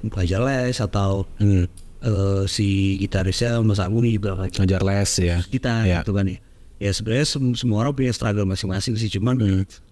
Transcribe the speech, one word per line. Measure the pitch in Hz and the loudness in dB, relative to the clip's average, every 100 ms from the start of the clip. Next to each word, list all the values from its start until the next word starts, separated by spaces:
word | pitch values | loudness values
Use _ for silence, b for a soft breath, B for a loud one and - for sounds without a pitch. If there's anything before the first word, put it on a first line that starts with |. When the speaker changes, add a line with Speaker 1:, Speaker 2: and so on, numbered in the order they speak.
| 110 | -6
Speaker 1:
belajar | - 85 95 131 | -2 -2 0 0
les | 131 123 123 | 0 -2 -2
atau, | 107 104 98 98 95 - | -2 0 0 -2 -4 0
Speaker 2:
Hmm. | 104 95 87 - - - | 4 4 2 -4 -20 -6
Speaker 1:
eh, | 117 101 98 98 98 | -2 0 0 0 0
si | - 101 98 98 98 | 0 0 2 0 0
gitarisnya | 101 98 92 87 120 117 | -2 0 0 0 0 2
Mas | 110 101 | 2 2
Agung | 92 113 120 | 0 2 2
juga | 107 101 92 | 0 -2 -4
belajar | 92 - | -4 0
Speaker 2:
Ngajar | 95 95 | 2 2
les | 98 98 98 - | 2 0 0 0
ya. | 87 87 | 2 0
Speaker 1:
kita | 87 127 127 113 | -2 -2 -2 0
Speaker 2:
Ya. | 104 85 | 2 2
Speaker 1:
gitu | - | 0
kan | 101 95 | 0 -2
ya. | 92 b b b - | -4 b b b -6
Ya | 101 | -4
sebenarnya | 95 107 123 151 | -2 0 0 0
sem-, | 143 127 117 | 0 0 0
semua | 123 104 | 0 0
orang | 131 135 | 0 0
punya | 127 | -2
struggle | 113 110 104 98 | -2 -2 0 0
masing-masing | 92 107 95 127 110 | -2 -2 -4 -2 -2
sih, | 110 | -2
cuman | 98 113 127 | 0 0 2
Speaker 2:
Hmm. | 104 95 98 - - | 2 2 0 -8 -20